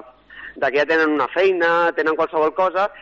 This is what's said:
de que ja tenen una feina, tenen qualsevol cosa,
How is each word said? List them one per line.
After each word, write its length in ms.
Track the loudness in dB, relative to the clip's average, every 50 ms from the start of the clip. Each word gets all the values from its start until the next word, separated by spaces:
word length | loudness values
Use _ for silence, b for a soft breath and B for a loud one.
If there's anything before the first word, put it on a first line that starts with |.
| -2 -4 -20 _ _ B B B B B B
de 140 | -4 -4 -2
que 80 | 0 0
ja 80 | 0
tenen 240 | 2 2 2 2 2
una 180 | 2 0 -2 -2
feina, 640 | 0 2 2 2 2 2 2 2 2 2 0 0 0
tenen 220 | 0 -2 -2 0
qualsevol 380 | 0 -2 -2 0 0 0 0 0
cosa, 360 | 0 -2 0 0 -2 -4 -4 B B